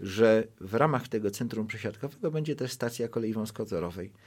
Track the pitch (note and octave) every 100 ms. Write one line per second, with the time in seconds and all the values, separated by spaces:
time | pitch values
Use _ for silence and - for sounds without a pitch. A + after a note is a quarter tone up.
0 | F#2+ F#2+ A2+ A2 A2 - F#2+ A2+ D3+ C3
1 | - A2+ G#2 G2+ A#2+ A2 G#2+ G#2+ A2 G2
2 | C#3 - E3 D#3 D#3 - B2+ - A#2+ A#2
3 | A#2 A#2 A2+ A2 A2 - G#2+ F2 F2 F2+
4 | F#2+ -